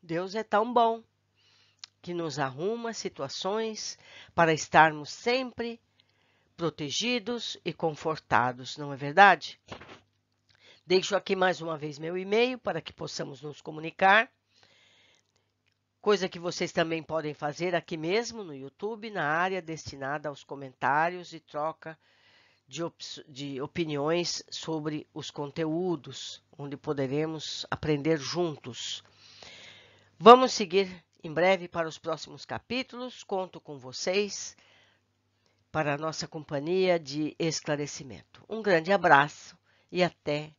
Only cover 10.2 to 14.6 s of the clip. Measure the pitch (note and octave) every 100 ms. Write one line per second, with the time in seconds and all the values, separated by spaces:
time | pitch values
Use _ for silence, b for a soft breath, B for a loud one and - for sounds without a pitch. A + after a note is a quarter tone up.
10.2 | _ _ _ b b b - F#3 F3+ G3
11.2 | - F#3+ F#3 E3+ E3 D#3 D3+ C#3+ D#3+ F#3
12.2 | F#3+ G#3+ B3 B3+ - D#3+ - - D#3+ -
13.2 | D3 C#3 D3+ C#3+ - D#3 D#3+ - F#3+ G3+
14.2 | A#3 _ _ b